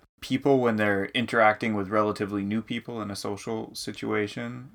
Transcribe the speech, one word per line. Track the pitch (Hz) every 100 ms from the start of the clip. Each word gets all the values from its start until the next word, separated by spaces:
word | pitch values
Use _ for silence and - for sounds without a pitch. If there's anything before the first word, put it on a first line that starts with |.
| _ -
people, | - 131 143 135
when | 120 110
they're | 104 98 98
interacting | 123 113 117 107 107 120 104
with | 95
relatively | 107 104 101 101 101
new | 98 110
people | 110 120 - 117
in | 101
a | 98
social | 104 101 - 110 110 -
situation, | - 107 113 107 104 - 120 123 131